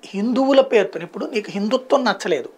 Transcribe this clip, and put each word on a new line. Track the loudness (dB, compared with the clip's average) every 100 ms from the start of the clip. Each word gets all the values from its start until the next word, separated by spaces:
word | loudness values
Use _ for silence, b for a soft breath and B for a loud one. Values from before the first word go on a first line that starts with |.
| -12
హిందువుల | -6 -2 0 4 4 6
పేరుతో, | 4 2 -4 -10
ఇప్పుడు | -10 -6
నీకు | -6 -6 -4
హిందుత్వం | 0 -2 2 0 2
నచ్చలేదు | -2 -2 -4 -4